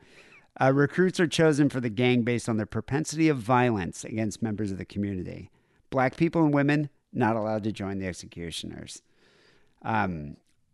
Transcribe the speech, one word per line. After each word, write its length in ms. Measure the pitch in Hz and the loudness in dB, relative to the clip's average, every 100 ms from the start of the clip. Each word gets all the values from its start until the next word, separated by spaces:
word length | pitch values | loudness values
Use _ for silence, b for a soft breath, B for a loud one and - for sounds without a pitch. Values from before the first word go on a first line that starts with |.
| b b b b b - | b b b b b 0
Uh, 120 | 131 | 2
recruits 460 | 135 143 - 185 170 | 4 2 4 2 2
are 60 | 170 | 0
chosen 420 | - 160 143 147 | 4 4 4 2
for 120 | 131 | 2
the 100 | 120 | -4
gang 320 | 101 123 127 | 2 4 4
based 260 | 117 120 - | 2 0 0
on 80 | 110 | -2
their 100 | 107 | -2
propensity 640 | 110 - 135 156 151 160 | -6 -4 -4 -2 2 2
of 100 | 139 | 2
violence 640 | 104 123 123 110 82 - | 2 4 4 2 -2 -8
against 380 | - 110 110 - | -8 -4 -4 -2
members 300 | 113 101 107 | -4 -2 -4
of 60 | 95 | -6
the 60 | 95 | -8
community. 640 | 104 101 95 87 87 87 _ _ _ - | -4 -4 -4 -8 -12 -16 _ _ _ -6
Black 260 | 131 131 - | 0 0 2
people 260 | 165 170 | 0 2
and 80 | 156 | 2
women, 360 | 143 139 147 147 _ _ | 4 2 2 -2 _ _
not 240 | - 117 113 | -2 0 0
allowed 280 | 107 110 | -2 -2
to 80 | 104 | -4
join 260 | 101 98 98 | -6 -6 -6
the 80 | 95 | -6
Executioners. 960 | 87 90 - 85 80 82 76 - - _ b b b b b b b | -8 -12 -12 -10 -10 -10 -12 -14 -18 _ b b b b b b b
Um, 520 | 110 110 98 82 73 - _ _ _ | -2 0 0 -2 -10 -14 _ _ _